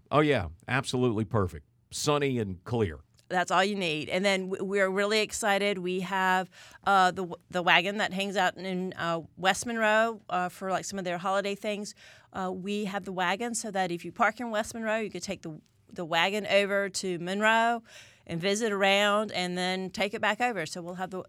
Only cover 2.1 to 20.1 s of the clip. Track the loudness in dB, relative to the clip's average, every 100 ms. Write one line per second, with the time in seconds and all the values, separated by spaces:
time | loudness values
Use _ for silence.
2.1 | 2 2 0 -2 -6 -2 0 0 -2 -16
3.1 | _ -4 -2 2 2 2 0 -2 -2 -2
4.1 | 0 2 0 -2 -4 -2 2 2 2 2
5.1 | 2 0 -2 0 2 2 -2 -2 -4 -2
6.1 | 0 2 2 0 -10 -20 -6 2 6 4
7.1 | 2 -6 -10 -6 0 6 6 6 0 -2
8.1 | -2 -2 0 0 0 -4 -4 -4 -4 -2
9.1 | -4 -6 -2 0 0 -2 0 4 4 2
10.1 | -2 -4 -2 -2 -4 -4 -4 -4 -6 -4
11.1 | -4 0 0 -2 -4 -6 -6 -8 -14 -20
12.1 | -20 _ -8 -6 -6 -4 -4 -4 -6 -6
13.1 | -2 0 0 -4 -6 -4 -2 -2 -4 -6
14.1 | 0 0 0 -4 -4 -4 -4 -2 -2 -4
15.1 | -8 -8 -8 -10 -14 -18 _ _ -10 0
16.1 | 2 2 2 2 2 4 2 0 -2 -4
17.1 | -4 -2 2 4 4 4 0 -6 -20 -20
18.1 | -18 -8 -2 0 0 0 2 4 6 4
19.1 | 2 0 -2 -4 -2 -2 -2 -4 -2 -2